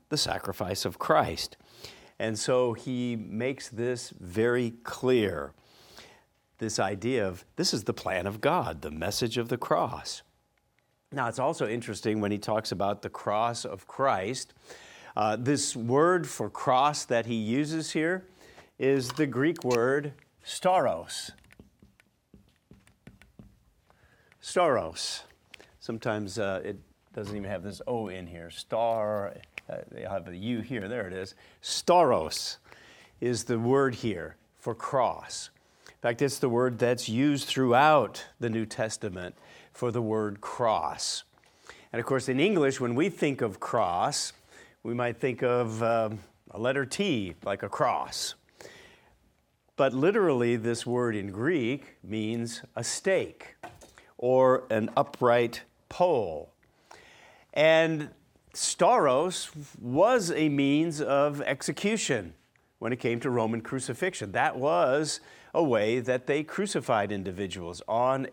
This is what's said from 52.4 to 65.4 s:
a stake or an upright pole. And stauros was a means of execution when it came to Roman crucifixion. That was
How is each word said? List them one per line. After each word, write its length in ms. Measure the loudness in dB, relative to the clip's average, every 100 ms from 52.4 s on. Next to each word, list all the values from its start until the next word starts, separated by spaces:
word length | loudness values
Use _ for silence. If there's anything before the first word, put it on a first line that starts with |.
| -6 -10 -12 -8
a 80 |
stake 720 | -6 -4 0 0 0 -10 -20 -18 -20 -20 -20 -20 -20 -4
or 480 | 4 6 8 6 4
an 200 | 0 0 2
upright 640 | 0 4 4 6 4 -2 -16 _ _
pole. 640 | 0 2 2 0 -6 -10 _ _ _ _ -20 -20 -20 -20 -20 _
And 560 | 4 6 8 6 0 -4 -12 _ _ _
stauros 960 | -6 -4 2 4 6 6 4 2 -4 -10 -12 -16 -12
was 520 | -4 4 6 4 2
a 180 | 2 2
means 520 | 4 4 4 2 -2
of 400 | 0 2 2 0
execution 920 | -4 -4 -4 -2 0 0 0 -2 -2 -14 _ _ _ _
when 120 | -4
it 80 | -2
came 220 | 0 0
to 80 | 0
Roman 320 | 0 0 -2
crucifixion. 720 | -4 -6 -6 -4 -4 -4 -6
That 240 | 0 0 2
was 640 | 0 4 4 2 0 -4 -10 -20